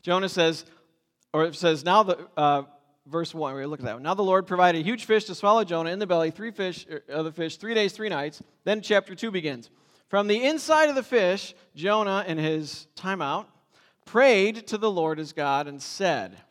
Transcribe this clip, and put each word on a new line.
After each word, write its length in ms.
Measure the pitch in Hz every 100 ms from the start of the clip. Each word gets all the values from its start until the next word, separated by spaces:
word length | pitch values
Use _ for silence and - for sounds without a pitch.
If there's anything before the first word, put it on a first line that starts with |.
Jonah 260 | - 180 190
says, 360 | 180 165 160 - _ _ _ _ _ _
or 120 | 151 165
it 100 | 143
says, 280 | 170 156
now 200 | 156 196
the, 240 | 202 160 170 -
uh, 260 | 147 143 139 - _ _ 139
verse 260 | 160 165
one, 220 | 160 147 135
we 100 | 139
look 140 | 151
at 40 | 127
that 100 | 113
one. 80 |
"Now 100 | 147
the 100 | 196
Lord 240 | 196 185 190
provided 320 | 180 180 165
a 40 |
huge 220 | 156 247 -
fish 200 | 220 214
to 100 | 180
swallow 300 | 202 226 190
Jonah 240 | 165 165
in 100 | 190
the 80 | 208
belly, 240 | 170 160
three 200 | 160 220
fish, 360 | 208 185 170 -
er, 140 | 156 -
of 160 | 147 160
the 60 |
fish, 260 | 160 160 -
three 160 | 208
days, 180 | 226 202
three 180 | 196 214
nights." 320 | 156 147 - - _
Then 180 | - 214
chapter 340 | 190 208 196 185
two 160 | 226
begins. 380 | 190 156 127 117 _ _ _ _
"From 200 | 202 208
the 180 | 208 262
inside 420 | 311 - 311 302
of 80 | 269
the 80 |
fish, 500 | - 247 180 196 - - _ 147
Jonah," 480 | 180 214 202 196 196
in 120 | 160
his 500 | 156 156 147 - - -
timeout, 520 | 185 190 143 165 208 _ _ _ _ _ -
"prayed 640 | 220 269 214 196 226 220
to 100 | 214
the 140 | 214
Lord 260 | 185 160 156
his 160 | 151
God 340 | 156 143 139 147
and 140 | 143
said 560 | - - 190 139 95 92 _